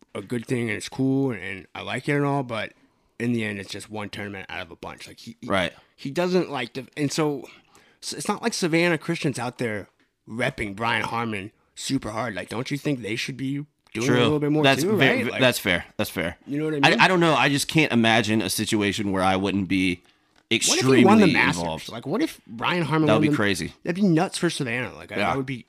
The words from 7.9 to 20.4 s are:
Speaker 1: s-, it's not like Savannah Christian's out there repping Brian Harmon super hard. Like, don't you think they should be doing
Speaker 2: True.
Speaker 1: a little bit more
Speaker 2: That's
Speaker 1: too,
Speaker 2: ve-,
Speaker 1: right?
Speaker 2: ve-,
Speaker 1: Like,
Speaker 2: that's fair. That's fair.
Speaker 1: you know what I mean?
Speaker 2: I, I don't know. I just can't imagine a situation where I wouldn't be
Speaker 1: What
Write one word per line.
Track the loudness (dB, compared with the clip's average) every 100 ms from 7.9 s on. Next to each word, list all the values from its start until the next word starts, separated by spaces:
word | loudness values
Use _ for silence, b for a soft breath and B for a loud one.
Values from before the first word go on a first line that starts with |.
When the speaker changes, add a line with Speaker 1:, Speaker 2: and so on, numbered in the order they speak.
| b
Speaker 1:
s-, | -12
it's | -6 -4
not | -4
like | -2 -2
Savannah | 0 2 2 0
Christian's | -2 -2 -2 -2
out | -4 -4
there | -4 -4 -8 _ _ _ -12
repping | -4 -4 -4 -6 -4
Brian | -2 0
Harmon | 0 -2 -4 -6 -8 -14 _ -12
super | -4 -4 -4
hard. | -4 -4
Like, | -6 -6
don't | -6 -4
you | -4
think | -2 -2
they | -4 -6
should | -6 -6
be | -6 -6 -8 _ _
doing | -2 2
Speaker 2:
True. | 4
Speaker 1:
a |
little | 4 2
bit | 2
more | 4
Speaker 2:
That's | 4 4
Speaker 1:
too, | 2 4
Speaker 2:
ve-, | 4
Speaker 1:
right? | 4 0
Speaker 2:
ve-, |
Speaker 1:
Like, | 2
Speaker 2:
that's | 2 2
fair. | 2 0 -2 -6
That's | -4
fair. | -2 -4 -6 -8
Speaker 1:
you | -4
know | -2
what | 2
I | 4
mean? | 6
Speaker 2:
I, | 4
I |
don't | 6
know. | 4 4
I | 4
just | 2 2
can't | 2 4
imagine | 4 4 4 4 0
a | 0
situation | -2 0 2 2 0 0
where | 2
I | 2 2
wouldn't | 2 0 2
be | 2 2 0
Speaker 1:
What | b b b b